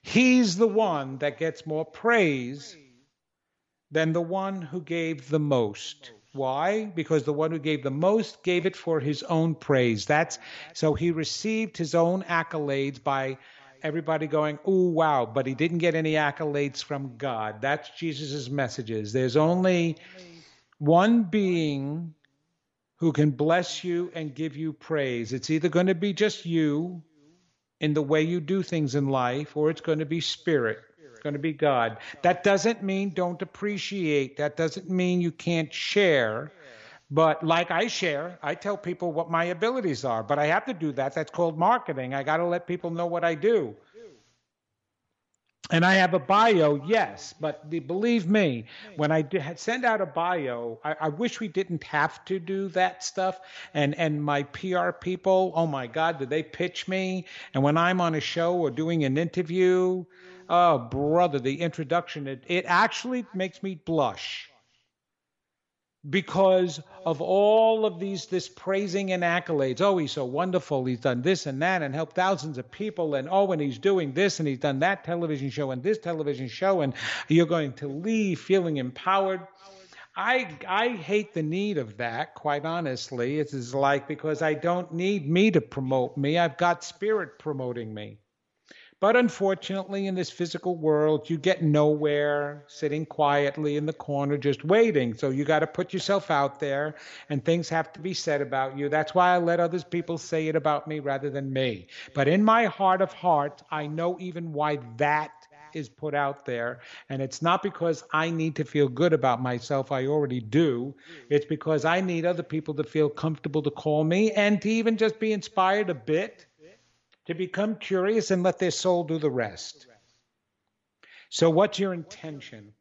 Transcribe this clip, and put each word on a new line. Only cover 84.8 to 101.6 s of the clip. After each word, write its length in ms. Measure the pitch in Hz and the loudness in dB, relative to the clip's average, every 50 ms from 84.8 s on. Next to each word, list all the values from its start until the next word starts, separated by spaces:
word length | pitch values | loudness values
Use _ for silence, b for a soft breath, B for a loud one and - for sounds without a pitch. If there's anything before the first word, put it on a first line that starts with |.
| 180 180 160 | -4 -6 -6
need 340 | 165 180 190 208 196 143 | -4 -2 0 -2 -2 -2
me 220 | 139 165 180 202 220 | 0 4 4 4 6
to 80 | 170 156 | 4 2
promote 580 | - - - 139 131 131 131 131 123 123 - | 0 0 -8 -6 -2 0 0 0 0 0 -2
me. 200 | 143 139 143 156 | -2 -2 0 2
I've 180 | 170 170 165 131 | 2 2 2 0
got 280 | - 175 175 170 170 - | 0 0 0 0 0 -6
spirit 560 | - - _ 196 214 220 208 175 139 - _ | -16 -12 _ -2 -2 -2 -2 -2 -6 -12 _
promoting 540 | - 156 143 135 131 123 120 120 113 110 107 | -8 -8 -6 -6 -6 -6 -6 -6 -8 -10 -10
me. 260 | 104 104 104 104 107 _ _ _ _ _ _ _ _ B B B B B B B _ | -12 -12 -14 -16 _ _ _ _ _ _ _ _ _ B B B B B B B _
But 160 | 190 202 233 | 2 4 6
unfortunately, 880 | 247 247 233 - - 196 196 190 185 - - 190 196 190 185 196 196 196 | 6 4 4 0 0 0 0 0 -2 -4 -6 -6 -6 -6 -6 -4 -4 -2
in 80 | 196 185 | -2 -2
this 160 | 185 170 - | -2 -4 -6
physical 460 | - - 175 165 - 175 - 185 180 | -4 -6 -6 -6 -6 -6 -4 -4 -4
world, 520 | 165 151 156 151 151 151 156 156 151 151 - | 0 2 2 4 4 4 2 2 0 0 -4
you 80 | 170 | -6
get 240 | 151 135 185 185 165 | 0 2 0 2 2
nowhere 1000 | 165 151 147 151 151 151 151 147 151 147 147 147 147 147 147 147 147 143 147 147 143 | 2 4 4 6 6 4 4 2 2 0 2 2 2 2 0 0 -2 -4 -8 -12 -18
sitting 380 | _ - - 160 147 147 151 156 | _ -10 -6 -4 -2 -2 -4 -6
quietly 720 | - - - 151 143 143 143 143 139 143 156 151 147 147 | -6 -2 0 2 4 4 4 2 0 -2 -2 -2 0 0
in 100 | 151 151 | 0 -2
the 80 | 156 156 | -4 -6
corner 440 | - - - 143 139 143 139 147 | -6 -6 -4 -2 -2 0 0 -2
just 260 | 139 127 143 135 - - | 0 2 0 0 0 2
waiting. 520 | 156 190 220 233 226 170 143 123 117 110 | 2 4 6 6 4 4 2 0 0 -2
So 160 | - - 135 | -2 -2 -2
you 120 | 131 135 147 | 0 0 2
gotta 240 | 143 160 151 156 | 2 2 2 2
put 240 | 156 - - 180 - | 0 -2 -6 -6 -4
yourself 400 | - 185 - - 202 196 - - | -4 -6 0 0 0 0 2 0
out 300 | 160 143 143 135 139 - | 2 2 2 0 -2 -4
there, 340 | 151 143 139 139 147 156 151 B B B B B B _ | -4 -2 -2 -2 -2 -4 -6 B B B B B B _
and 140 | 151 135 - | -4 -2 2
things 240 | - 165 175 156 | 2 0 0 0
have 240 | - 165 160 160 - | -2 -2 -2 -2 -2
to 80 | - 160 | -10 -10
be 140 | 156 190 185 | -8 -6 -6
said 280 | - - 165 147 143 | -4 -2 -2 0 -2
about 360 | 139 123 135 131 135 135 135 | -2 -2 -2 -2 -2 -4 -4
you. 100 | 139 143 | -4 -2
That's 260 | 143 151 156 151 151 - | 0 0 0 0 2 2
why 220 | 185 180 180 180 | 4 6 6 6
I 40 | 180 | 4
let 200 | 170 170 170 170 | 4 2 2 2
other 220 | 170 170 170 180 | 2 0 0 -4
people 360 | - - - 175 170 - 170 | -6 -4 -4 -4 -4 -4 -6
say 300 | 156 - - 165 160 160 | -8 -4 -4 -2 -2 -2
it 80 | 156 156 | 0 0
about 320 | 160 143 156 147 143 - | 2 2 2 0 0 -2
me 140 | 156 151 151 | -6 -8 -6
rather 280 | 135 143 135 139 139 147 | -4 -4 -4 -2 -4 -6
than 220 | 131 139 139 135 | -6 -4 -6 -4
me. 360 | 135 131 | -2 0